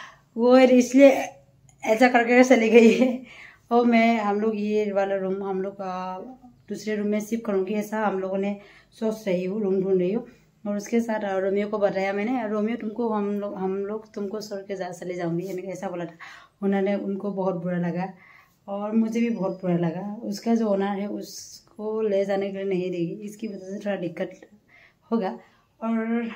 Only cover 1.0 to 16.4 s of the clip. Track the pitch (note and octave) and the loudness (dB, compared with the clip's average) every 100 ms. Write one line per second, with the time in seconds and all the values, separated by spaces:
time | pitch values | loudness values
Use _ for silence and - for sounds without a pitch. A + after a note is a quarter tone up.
1 | C#4 - - - _ _ _ _ - A3 | 8 8 -2 -12 _ _ _ _ 0 4
2 | B3 B3 A#3 B3 B3+ A#3 A3 A#3 A3+ F#3+ | 6 4 4 6 8 6 8 10 10 8
3 | B3+ - - - - - - A#3+ A#3+ A#3 | 2 0 -10 -20 -20 -16 0 2 4 4
4 | A3+ A#3 G#3 G3+ A3 G#3 G#3 G#3+ G#3 G3 | 4 2 0 0 0 -2 -2 0 0 0
5 | G3 G3 F#3+ G3 G3 F#3+ G3 G3 F#3+ F#3 | 0 -2 -2 -4 -4 -4 -6 -8 -8 -8
6 | F#3 F#3 B3 C4 - - - G3 G#3 G#3+ | -8 -10 -14 -18 -20 -20 -14 -10 -6 -4
7 | G#3 G#3 G#3 A3+ A3 G3 F#3 G#3+ G3+ A3 | -2 -2 -4 -6 -2 -2 -2 -4 -4 -2
8 | G#3 F#3+ F#3+ G3 G3 G3+ - - _ - | -2 -2 -4 -4 -4 -6 -12 -20 _ -6
9 | A3 G#3+ G3 F3+ F#3 G#3+ G3 F#3+ F#3+ F#3 | -6 -4 -2 -2 -2 -4 -2 0 2 2
10 | F3+ A3+ - - _ _ G#3+ G#3 G3+ A#3 | 0 -2 -6 -20 _ _ -8 -6 -2 -2
11 | A#3 G#3+ G3+ F#3+ G3 G3+ G#3 G#3 G3 F#3 | 0 -4 -2 -2 0 -2 -2 0 0 0
12 | G3 G3+ G#3+ C4 G#3+ G#3+ G#3+ A#3 A3 G#3+ | -2 -2 -2 -2 -2 -2 -2 -4 -6 -4
13 | A#3 G#3+ G3+ G#3 G3+ F#3+ F#3+ G3 G3+ G#3+ | -2 -2 -2 -4 -6 -4 -4 -4 -6 -8
14 | - G#3 G3+ G#3+ G#3 - G#3 F#3+ F#3 F3 | -10 -10 -8 -8 -8 -10 -8 -8 -8 -10
15 | F3 F3 E3+ E3+ F#3+ F#3 F#3+ F3 F#3+ F3 | -8 -6 -4 -4 -4 -8 -8 -8 -8 -8
16 | E3 - - - | -10 -12 -20 -20